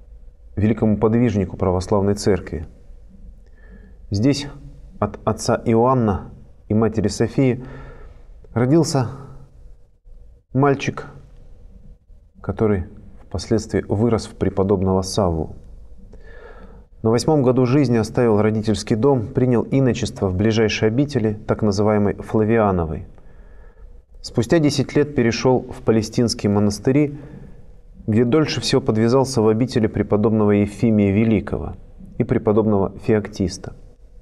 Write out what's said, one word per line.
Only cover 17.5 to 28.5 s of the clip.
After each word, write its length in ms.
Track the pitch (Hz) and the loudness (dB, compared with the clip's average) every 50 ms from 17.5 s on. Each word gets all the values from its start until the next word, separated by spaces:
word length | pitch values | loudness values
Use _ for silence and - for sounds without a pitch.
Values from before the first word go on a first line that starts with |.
| 120 127 127 | 4 4 4
жизни 320 | 120 131 151 139 117 120 | 4 4 2 2 2 2
оставил 460 | 113 104 - - 131 123 117 104 104 | 0 0 0 0 0 2 4 4 4
родительский 540 | 107 107 107 110 107 110 104 95 - - 120 | 2 2 0 0 0 -2 -2 -2 -2 -2 0
дом, 320 | 107 120 143 139 123 104 - | 2 2 2 2 2 0 -4
принял 340 | - 127 127 127 120 110 | -2 0 2 2 2 2
иночество 640 | - - 135 135 135 123 - - - - - - 104 95 | 0 0 0 2 2 2 0 0 -4 -6 -4 -2 -2 -2
в 80 | 90 | 0
ближайшей 520 | 90 107 113 107 113 110 104 - - 110 110 | 0 0 2 2 2 2 0 0 0 0 0
обители, 440 | 113 135 147 143 - 123 107 110 | 2 0 0 0 0 -2 -2 -2
так 300 | 107 - - - 107 - | -4 -4 -4 -4 -2 0
называемой 540 | 113 104 95 104 104 107 107 104 104 98 - | 0 0 0 2 2 2 2 2 2 0 -2
Флавиановой. 880 | - - - - 110 107 107 117 113 107 101 92 87 82 78 80 90 - - - - - - - - - - - - - - - - - - - - - _ - - - | -4 -4 -2 0 0 2 2 2 4 4 2 2 0 -2 -4 -6 -8 -10 -14 -18 -20 -20 -20 -20 -20 -20 -20 -20 -20 -20 -20 -20 -20 -20 -20 -20 -20 -20 _ -20 -18 -16
Спустя 320 | - - 123 107 - 170 170 | -6 -4 -2 0 2 2 2
десять 380 | 147 147 151 135 120 - - | 2 2 2 0 -2 0 0
лет 180 | 147 143 147 - | 0 0 0 0
перешёл 520 | 127 113 117 110 - - 131 127 120 - - | 0 2 2 2 2 2 2 2 2 0 -4
в 120 | - - | -14 -4
палестинские 680 | - - 110 113 104 - - 127 120 110 - - - 104 | 0 2 2 2 0 -2 0 0 0 0 0 -2 0 0
монастыри, 680 | 101 104 104 104 104 - - 131 131 147 151 139 143 - - - - - - - - - - - - - - - - - - | 2 2 2 0 0 -2 0 0 2 2 2 0 -2 -8 -16 -16 -18 -18 -18 -18 -20 -20 -20 -20 -20 -20 -20 -20 -20 -10 -4
где 180 | 113 104 113 123 | 0 2 2 2
дольше 380 | 120 135 160 151 - | 4 2 2 2 0